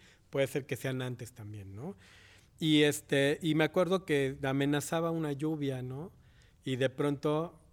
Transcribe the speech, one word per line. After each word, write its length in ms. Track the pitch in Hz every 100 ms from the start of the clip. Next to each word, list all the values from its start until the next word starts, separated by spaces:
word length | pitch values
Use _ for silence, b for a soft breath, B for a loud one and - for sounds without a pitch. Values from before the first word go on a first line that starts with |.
| b b _
Puede 180 | 139 135
ser 180 | 147 131
que 100 | 131
sean 260 | 135 131
antes 320 | 127 123 113
también, 420 | - 104 107 95 98
¿no? 200 | 151 202 B B B B B -
Y, 240 | 160 151
este, 540 | 147 143 - 143 139 151
y 120 | 165 151
me 100 | 156
acuerdo 380 | - 170 190
que 320 | 190 143 135 139
amenazaba 680 | 139 139 139 147 135 170 165
una 200 | 165 156
lluvia, 500 | 139 156 156 139 131
¿no? 280 | 127 131 175 - b b b b
Y 120 | - 131
de 120 | 131
pronto 680 | - 147 139 151 151 170 - -